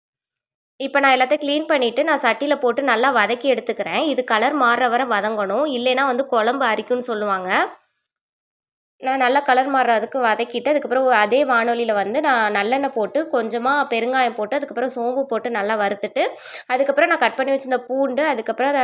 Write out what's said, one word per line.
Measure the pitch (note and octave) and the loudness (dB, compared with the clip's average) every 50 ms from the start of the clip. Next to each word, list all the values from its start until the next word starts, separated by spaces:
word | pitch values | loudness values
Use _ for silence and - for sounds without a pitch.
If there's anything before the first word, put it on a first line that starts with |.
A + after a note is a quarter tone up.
| _ _ _ _ _ _ _ _ _ _ _ _ _ _ _ - | _ _ _ _ _ _ _ _ _ _ _ _ _ _ _ -8
இப்ப | C4 C4+ C#4 C#4+ | -8 -2 0 2
நான் | C#4 C4+ C4 | 4 4 6
எல்லாத்தையும் | B3+ C4 B3+ D4 D4+ | 4 4 2 2 0
க்ளீன் | D4+ C#4+ C#4+ D4+ D#4 | 0 0 0 0 0
பண்ணிட்டு | D#4 D#4 C4+ B3 A#3 A#3 C4+ D4+ | 0 0 2 2 0 0 0 0
நான் | E4 D4+ C4+ | 2 2 2
சட்டியில | C4+ A#3 A3 A3+ C#4 D4 C#4+ | 2 0 0 0 0 -2 0
போட்டு | C#4 B3+ A#3+ A#3 - F#3 | 0 0 0 0 0 0
நல்லா | F3+ A3+ A3 B3 C#4 | 0 2 4 2 2
வதக்கி | C4 A3+ G3+ G3+ A#3+ A#3+ - C#4 | 4 2 2 0 -2 -2 0 0
எடுத்துக்கிறேன். | B3 A3 A3+ - G#3+ - F#3+ E3 E3+ A3 D4+ | 0 0 0 -6 -6 -6 -4 -4 -2 -2 0
இது | D#4 C4 B3 B3+ | 0 0 -2 -2
கலர் | - A#3 G#3+ A3+ C4+ D4 | 0 0 2 2 2 2
மாறுற | D4 B3+ A#3 A#3+ A#3+ B3+ A#3+ | 2 2 2 2 2 2 0
வரை | A3+ B3 C4+ A#3+ | 2 0 0 0
வதங்கணும், | A3 G3+ G3 G#3+ A3+ G#3 G3+ F#3+ G3 A#3+ D4 D#4 | 0 -2 0 -2 -2 -2 -2 -2 0 -2 -2 -2
இல்லைன்னா | C4 A#3+ A#3+ B3+ B3+ C4 C#4 | -2 -2 0 0 0 2 0
வந்து | C#4 B3 B3 C#4 | 0 0 -2 -2
குழம்பு | C#4 B3 A3+ G#3+ A3+ C4 C4+ C4 | 0 0 2 2 2 0 0 0
அரிக்கும்னு | A#3 G#3+ G#3+ A3 - B3 B3 A#3+ | 0 0 -2 -2 -2 -4 -4 -2
சொல்லுவாங்க. | B3+ A3+ G#3 G#3 G#3 G3 F#3 F#3 F#3 G3+ C#4 F4+ G#4 - - _ _ _ _ _ _ _ _ _ _ _ _ _ _ _ _ _ _ _ _ _ _ _ _ | -4 -4 -4 -2 -2 -2 -2 -2 0 0 0 0 -2 -4 -16 _ _ _ _ _ _ _ _ _ _ _ _ _ _ _ _ _ _ _ _ _ _ _ _
நான் | - C4 C4+ C4+ B3+ | -4 -2 0 2 2
நல்லா | A#3+ C4 C#4+ | 4 4 2
கலர் | C#4 C4+ B3+ C4 C4+ C#4+ | 4 4 4 4 4 2
மாறுறதுக்கு | C#4 C4 B3 A#3+ A#3 G#3+ G#3+ A3+ - C4+ | 2 2 2 4 2 2 0 -2 -2 0
வதக்கிட்டு, | B3 A3+ G#3+ G#3+ A#3 A#3 - A#3+ - C#4 | 2 2 2 0 -2 -4 -4 -4 0 0
அதுக்கப்புறம் | D4+ C#4+ - A3 A#3+ C4 C4 B3+ B3 | 0 0 0 0 0 2 4 2 4
அதே | G#3+ G#3 G#3 A#3 C#4 D4 | 2 2 2 2 2 2
வானொலியில | B3+ B3 A3+ A3+ A#3 A#3 A#3 A#3+ A3 G#3+ | 2 2 0 2 0 0 -2 -2 -2 0
வந்து | G3+ F#3+ G3 A3+ D4 | -2 -2 -2 -2 -2
நான் | D#4 D4 C4 A#3 A3 G#3 G#3 | 0 2 2 2 0 0 0
நல்லெண்ணெய் | G3+ G3+ A3 B3+ C4+ C#4+ C4+ - | 0 0 0 0 0 -2 -2 -2
போட்டு, | A#3 G#3 F#3+ - - D#4+ D#4 | -2 -4 -2 -2 -4 -4 0
கொஞ்சமா | - A#3+ A3 A3 A3 A#3+ A#3 C4 C#4+ D4 C4+ C4+ | -2 -2 -2 -2 -4 -2 0 0 0 0 0 -2
பெருங்காயம் | A#3+ A3+ A#3 B3 C4 C4 B3+ A#3 A3+ G#3+ | -2 -2 -2 0 0 0 0 0 -2 -4
போட்டு, | G#3+ G#3 C4 D4 | -6 -4 -4 -4
அதுக்கப்புறம் | C#4+ C#4 - A#3+ B3+ B3+ B3 | -4 -4 -6 -4 -4 -4 -4
சோம்பு | B3 A#3 A#3+ B3+ C#4 C4+ | -4 -4 -4 -2 -2 -4
போட்டு | C4+ A#3 G#3+ A3+ B3 | -2 -4 -4 -4 -4
நல்லா | A#3 G#3 G3 G#3 A3 G#3+ | -4 -2 -2 -2 0 0
வறுத்துட்டு, | G3+ G3+ G#3 G3+ - G3 - C4+ F4 - - - - - - - - - | 0 -2 -2 -4 -6 -6 -2 -2 -2 -2 -4 -8 -18 -18 -18 -16 -6 -4
அதுக்கப்புறம் | B3 B3+ C#4 C4+ C#4 C#4+ E4 E4+ | 0 0 2 2 2 2 4 2
நான் | E4 D#4+ A#3+ | 4 2 2
கட் | A3 - - | 0 0 0
பண்ணி | C4 C4+ C4+ | -2 -2 -2
வச்சிருந்த | C4+ C4+ B3+ B3+ A#3+ B3 | -2 -2 -2 -4 -4 -4
பூண்டு, | - B3+ C4+ C#4 B3+ B3+ B3+ D4+ D#4 | -4 -2 -2 0 0 0 0 0 0
அதுக்கப்புறம் | C4+ A3 A3+ - A3 - B3+ C#4 C#4+ | 0 -2 -4 -6 -4 -2 0 0 2
அத | C4+ | 2